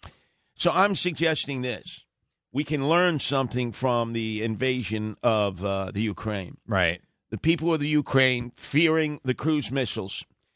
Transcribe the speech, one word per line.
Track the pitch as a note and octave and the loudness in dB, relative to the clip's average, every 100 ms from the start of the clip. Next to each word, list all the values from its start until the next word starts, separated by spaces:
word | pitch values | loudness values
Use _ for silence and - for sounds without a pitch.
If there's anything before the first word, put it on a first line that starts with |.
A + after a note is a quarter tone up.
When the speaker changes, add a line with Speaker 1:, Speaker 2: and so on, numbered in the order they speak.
| - - _ _ _ - | -20 -20 _ _ _ -2
Speaker 1:
So | F3 | 2
I'm | D#3+ G3+ F3+ | 4 2 2
suggesting | F3+ D3 E3 D#3 - C3 | -2 0 0 0 -4 -4
this. | B2+ G#2+ - - _ _ _ _ _ | -4 -6 -10 -18 _ _ _ _ _
We | B2+ D3+ | -6 -2
can | D3 C#3 | 0 2
learn | E3+ F3+ D#3 | 4 4 2
something | - C#3 B2+ B2+ A#2+ | 0 0 0 -2 -4
from | - B2+ A#2+ A#2 | -2 0 0 0
the | A#2 A2 G#2+ | -2 -2 -2
invasion | A2+ A2 C3 B2+ F#2+ A2 G#2+ - | -2 -2 -2 -2 -2 -2 -4 0
of, | A#2+ A2 G2+ F2 | 2 2 2 0
uh, | G2 G2 F#2+ | -2 -2 -2
the | G2+ | -2
Ukraine. | A2 - A2 G#2 F2+ - - | -2 -2 -4 -4 -6 -12 -2
Speaker 2:
Right. | G2 E2+ F2 _ _ _ | 2 2 0 _ _ _
Speaker 1:
The | G#2+ | -2
people | D#3+ F3 E3 | 0 2 2
of | D#3+ | 0
the | D3 | 2
Ukraine, | D3+ C#3 C3+ C3 B2 A#2+ - | 2 4 4 4 2 -4 -10
fearing | - C#3+ E3 D#3+ D3+ D3 | 0 2 4 4 0 -2
the | B2+ B2 | -4 -2
cruise | D3+ D3+ B2+ | 0 0 0
missiles, | C3+ A#2+ A2 F#2+ - - _ _ | -2 -2 -4 -6 -8 -12 _ _